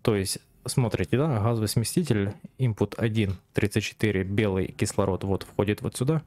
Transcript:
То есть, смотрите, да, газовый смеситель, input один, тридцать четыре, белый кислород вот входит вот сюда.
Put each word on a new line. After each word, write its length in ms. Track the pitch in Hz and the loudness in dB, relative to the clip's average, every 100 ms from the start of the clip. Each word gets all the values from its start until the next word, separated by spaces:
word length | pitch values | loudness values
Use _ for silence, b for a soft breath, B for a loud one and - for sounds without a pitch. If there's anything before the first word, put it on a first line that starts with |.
То 140 | - 104 | 2 0
есть, 240 | 95 - _ _ - | -2 -6 _ _ -4
смотрите, 520 | - 117 - 92 117 | 0 0 -2 0 0
да, 220 | 156 113 | 0 0
газовый 300 | 110 117 107 | 0 0 0
смеситель, 640 | - 110 - 170 110 98 - - - | -2 0 -2 2 2 2 -4 -18 -2
input 380 | 127 101 104 - | -2 0 -2 0
один, 400 | 113 110 98 90 _ | 0 2 0 -2 _
тридцать 300 | - 101 110 | 0 0 0
четыре, 400 | - - 110 92 | -2 -2 0 0
белый 440 | 95 101 104 95 - | 0 2 2 2 -2
кислород 560 | - 107 - 98 90 | -2 -2 0 0 0
вот 200 | 98 95 | -2 -2
входит 380 | - - 101 104 | -2 -2 0 0
вот 140 | 113 - | -4 -2
сюда. 260 | 127 156 | 0 0